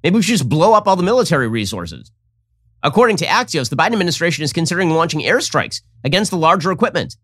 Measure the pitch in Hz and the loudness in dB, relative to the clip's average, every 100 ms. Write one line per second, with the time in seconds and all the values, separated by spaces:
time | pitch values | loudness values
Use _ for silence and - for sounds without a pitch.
0 | - 214 190 226 127 151 190 214 202 190 | 2 2 2 0 0 2 4 4 2 0
1 | 180 247 220 147 120 113 101 101 85 71 | 2 2 2 0 0 -2 -4 -6 -10 -14
2 | - _ _ _ _ _ _ _ 147 196 | -20 _ _ _ _ _ _ _ 0 4
3 | 240 208 - 214 247 156 123 135 170 226 | 4 2 0 0 0 -4 -4 0 0 0
4 | 175 - 170 143 151 - 165 175 180 160 | -2 0 -2 -2 -4 -2 -2 0 0 2
5 | 170 151 123 233 - 160 67 - _ _ | 0 -2 0 0 0 -4 -4 -10 _ _
6 | 135 175 214 180 160 185 165 185 220 165 | -2 -2 -2 0 2 2 0 -2 -2 -2
7 | 131 - | -6 -12